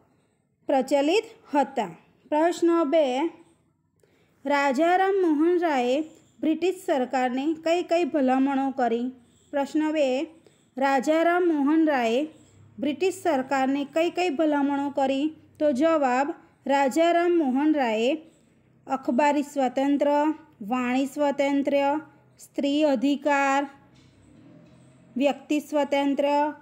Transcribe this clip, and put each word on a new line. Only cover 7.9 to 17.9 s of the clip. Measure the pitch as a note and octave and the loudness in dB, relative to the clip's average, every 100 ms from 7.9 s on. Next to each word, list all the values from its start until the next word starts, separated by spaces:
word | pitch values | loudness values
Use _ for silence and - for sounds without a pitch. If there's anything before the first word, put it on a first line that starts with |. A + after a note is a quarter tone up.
| E4+ | 0
ભલામણો | D4+ D4+ B3+ C4 C4+ C4+ C4+ | 0 0 2 2 2 0 -2
કરી? | C4 A#3+ A#3 B3+ - _ _ - | -2 -2 -2 -4 -10 _ _ -8
પ્રશ્ન | C#4+ C4+ D#4 D#4 | -4 -2 -2 0
બે, | D#4 C4+ C4 D#4+ - _ _ _ - | 0 0 0 -4 -12 _ _ _ -4
રાજા | C#4 C4+ D4 D#4+ | 0 0 2 2
રામમોહન | E4 F4+ F4+ D4+ C#4 D#4+ D#4 | 2 2 2 2 2 2 2
રાયે | C4+ A#3 A#3+ D#4 - - - - - | 2 0 0 -4 -10 -20 -20 -20 -6
બ્રિટિશ | C#4 C#4 F#4 F4+ | -4 -2 -2 -2
સરકારને | F4 C4+ C4 C#4 C4 C#4 | -2 -2 0 -2 0 -2
કઈ | C#4 E4 E4+ | -2 -2 -2
કઈ | E4+ F4+ | 0 -4
ભલામણો | C4+ D#4 C#4+ C#4 C#4 C#4+ | 0 0 2 0 -2 -4
કરી? | C#4 C4+ C4+ D4+ - - - | -2 0 0 -2 -6 -20 -2
તો | D4+ | 0
જવાબ, | B3 D#4+ D#4+ C4 B3 C#4+ E4+ - _ C4 | 2 2 2 2 0 -2 -6 -14 _ -2
રાજા | C#4 C4+ D#4 E4+ | 0 2 2 2
રામમોહન | E4+ F4 F4 C4+ C4 D#4 | 2 2 2 0 0 0
રાયે | D4+ A#3+ | 2 0